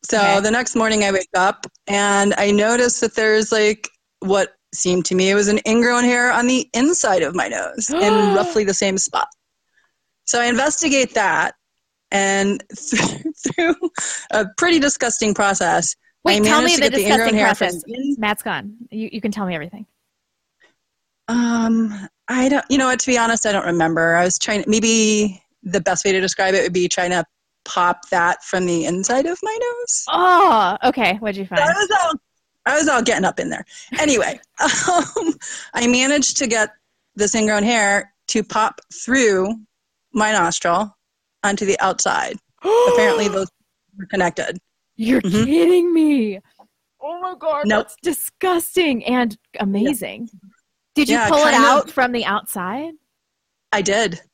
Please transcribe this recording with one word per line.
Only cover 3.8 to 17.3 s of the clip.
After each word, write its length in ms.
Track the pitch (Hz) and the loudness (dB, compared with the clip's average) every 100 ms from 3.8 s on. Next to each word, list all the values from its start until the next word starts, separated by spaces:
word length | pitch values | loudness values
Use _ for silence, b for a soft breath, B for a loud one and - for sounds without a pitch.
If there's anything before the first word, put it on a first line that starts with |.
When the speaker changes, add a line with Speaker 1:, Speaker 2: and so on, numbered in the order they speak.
| - _ _ _ | -8 _ _ _
Speaker 1:
what 340 | 190 196 185 _ _ | -2 0 0 _ _
seemed 320 | - 180 180 170 | -6 -2 0 0
to 80 | |
me 160 | 185 190 | 0 2
it 40 | |
was 140 | 202 202 | 2 2
an 120 | 214 - | 0 2
ingrown 380 | 226 240 240 | 2 2 2
hair 280 | 247 247 247 | 2 2 2
on 140 | 233 240 | 2 2
the 220 | 254 - | 0 -2
inside 500 | 233 269 349 233 185 | 0 0 2 0 0
of 120 | 156 | 0
my 140 | 175 101 | -2 -4
nose 420 | 110 95 - - | -4 -6 -8 -6
in 100 | 302 403 | 0 2
Speaker 2:
<gasps> 220 | 427 427 | 2 2
Speaker 1:
roughly 300 | 392 359 330 | 2 0 -2
the 80 | 202 | -2
same 220 | 190 202 190 | 0 -2 -2
spot. 320 | - - - _ _ _ _ _ _ _ _ _ - | -4 -4 -6 _ _ _ _ _ _ _ _ _ -4
So 140 | 240 | -2
I 60 | 240 | 0
investigate 680 | 240 285 - 320 269 254 | 2 0 0 0 2 0
that, 400 | - 196 156 170 - _ _ _ _ _ | 0 0 0 -2 -6 _ _ _ _ _
and 540 | 196 196 196 196 202 - | -2 0 0 0 -2 -8
<laughs> 60 | - | -16
through, 560 | - - - - 320 302 | -6 -2 -2 -4 -10 -8
through 360 | - - 339 349 349 - B B B | -8 -2 -2 0 -4 -8 B B B
a 140 | 214 202 - | -4 -4 -2
pretty 220 | 339 339 | 2 2
disgusting 560 | 285 - 247 - 220 | 2 0 -4 -2 -2
process, 600 | 196 202 196 175 170 160 - _ _ | 2 0 2 0 0 -2 -8 _ _
Speaker 2:
Wait, 180 | - 202 | 0 2
Speaker 1:
I 20 | |
Speaker 2:
tell 160 | 208 302 | 4 4
me 140 | 320 339 | 4 4
Speaker 1:
managed 0 | |
to 60 | |
Speaker 2:
the 80 | 240 | 2
Speaker 1:
get 60 | 254 | 2
the 60 | |
ingrown 140 | 196 220 226 | 2 2 4